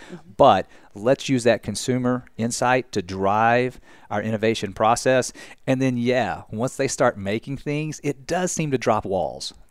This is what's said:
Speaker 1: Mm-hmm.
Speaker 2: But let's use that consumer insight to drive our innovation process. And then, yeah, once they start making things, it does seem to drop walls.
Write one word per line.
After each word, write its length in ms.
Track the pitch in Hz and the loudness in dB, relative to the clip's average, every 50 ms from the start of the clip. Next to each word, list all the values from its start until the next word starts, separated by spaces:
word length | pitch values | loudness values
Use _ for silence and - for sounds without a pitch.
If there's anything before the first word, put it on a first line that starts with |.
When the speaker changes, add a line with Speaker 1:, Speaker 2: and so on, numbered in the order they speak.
| - | -18
Speaker 1:
Mm-hmm. 80 | - 90 - - - - | -18 -18 -18 -18 -4 4
Speaker 2:
But 280 | - 143 131 101 92 85 - - - - - - | 6 6 8 8 6 2 -4 -12 -20 -20 -18 -14
let's 320 | 101 104 120 139 - - | -2 0 0 0 0 0
use 160 | - 135 123 113 | 0 0 2 4
that 180 | 120 110 101 - | 4 2 2 0
consumer 600 | 113 101 - - - 123 127 123 123 123 123 - - - | -6 -8 -4 -4 -2 -2 0 0 -2 -2 -2 -6 -10 -8
insight 540 | - 113 120 117 - 131 123 127 131 - - - | -6 -4 -4 -2 0 2 2 2 2 0 -2 -4
to 80 | 107 | -6
drive 800 | 90 90 95 95 95 98 104 107 113 117 120 123 127 127 123 - - - - - - - | -4 -4 -4 -2 0 2 2 4 4 4 4 2 0 -2 -6 -12 -18 -20 -20 -20 -12 -8
our 120 | 107 107 | -6 -4
innovation 500 | 101 110 110 104 107 113 113 - - 98 | -4 -4 -2 0 0 0 0 0 -4 -6
process. 640 | 95 - 110 110 120 - - 131 131 127 120 - - - - - - - - | -2 2 2 2 2 2 2 2 2 2 0 -2 -8 -14 -18 -20 -20 -8 -4
And 140 | - 131 127 | -2 0 0
then, 160 | 135 131 123 | 0 0 0
yeah, 460 | 120 117 123 123 127 110 92 80 92 - - | 0 0 2 2 2 0 -2 -4 -6 -10 -10
once 260 | 107 107 120 135 - | -6 -4 -4 -4 -2
they 100 | - 135 | -4 -4
start 300 | 120 - - 139 120 - | -2 0 2 2 2 0
making 400 | 101 98 98 107 117 - 139 139 | 0 -4 -4 -4 -4 -6 -8 -10
things, 420 | - - 147 147 151 156 156 143 - - | -8 -6 -6 -6 -6 -6 -8 -8 -6 -6
it 220 | 143 139 135 131 | -6 -6 -6 -6
does 240 | - 165 180 185 170 - | -6 -4 -2 -2 -2 -2
seem 180 | - 160 147 | -4 -2 -2
to 60 | 135 | -2
drop 260 | 120 - 123 110 107 - | 0 2 0 0 0 0
walls. 500 | 98 95 92 80 67 62 67 - - - - - - | -2 -2 -2 -2 -4 -6 -10 -12 -14 -14 -16 -18 -12